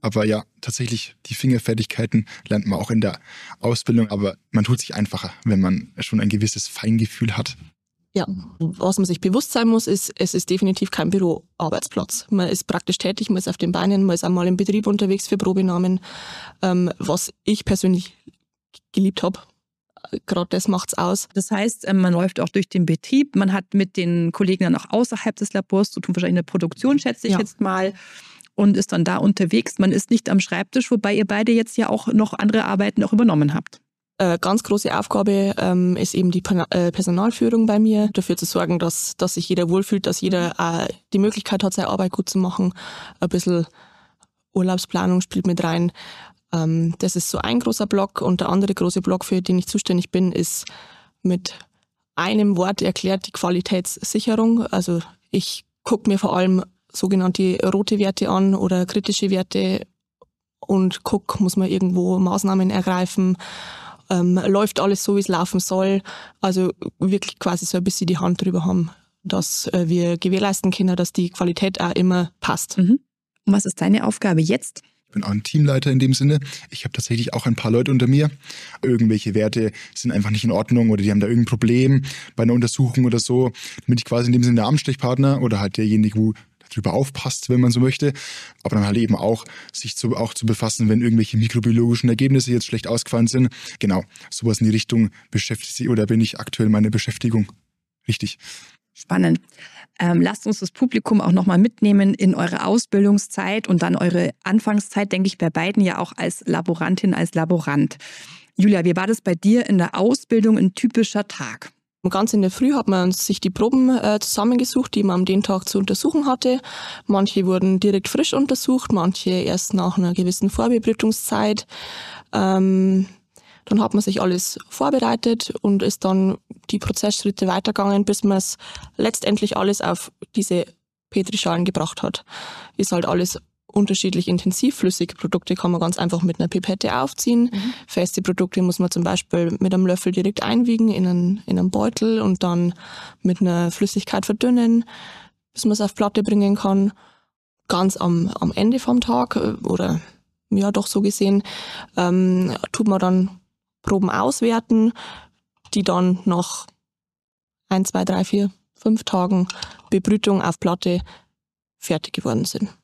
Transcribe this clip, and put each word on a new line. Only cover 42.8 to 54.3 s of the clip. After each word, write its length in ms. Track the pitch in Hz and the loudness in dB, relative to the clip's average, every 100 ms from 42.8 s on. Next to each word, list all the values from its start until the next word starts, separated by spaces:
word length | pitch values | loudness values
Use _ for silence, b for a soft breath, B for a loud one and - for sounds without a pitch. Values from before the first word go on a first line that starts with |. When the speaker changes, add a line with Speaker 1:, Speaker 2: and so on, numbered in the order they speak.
| B B B B | B B B B
Speaker 2:
Ein 80 | 175 | -4
bisschen 360 | 180 180 175 165 b b b b b _ _ _ | -2 0 -2 -2 b b b b b _ _ _
Urlaubsplanung 680 | - 185 185 - 180 180 180 | -2 0 -2 -2 -2 2 0
spielt 260 | 180 190 185 | 0 -2 -2
mit 160 | 170 | 0
rein. 300 | 165 170 175 B B B B B _ | 0 0 -2 B B B B B _
Ähm, 420 | 170 160 165 165 170 | -2 0 0 0 -2
das 180 | 190 180 | -2 -2
ist 140 | - | -4
so 80 | - | -4
ein 220 | - 240 | -2 0
großer 260 | 233 226 208 | 0 -2 0
Block. 340 | 202 196 - | 0 -2 -4
Und 200 | - 180 | -2 0
der 80 | 180 | 0
andere 260 | 180 196 | 0 0
große 260 | 190 180 185 | 0 0 0
Block, 240 | 185 185 | -2 -2
für 180 | - 185 | 0 -2
den 160 | 180 185 | 0 0
ich 80 | 180 | 0
zuständig 440 | 208 - 180 180 | -4 0 -2 0
bin, 220 | 180 185 | 0 0
ist 320 | 175 170 - - B B B B _ | 0 -4 -6 -10 B B B B _
mit 320 | 185 180 180 - - _ _ _ _ | -2 -2 -4 -14 -20 _ _ _ _
einem 420 | - 175 214 208 185 | -4 0 2 2 2
Wort 260 | 185 202 | 0 0
erklärt 440 | 185 185 185 190 - | -2 -2 -2 -4 -6
die 60 | |
Qualitätssicherung. 1300 | - 175 180 180 185 180 - - 214 220 | -4 -2 -2 0 -4 -4 -10 -4 -4 0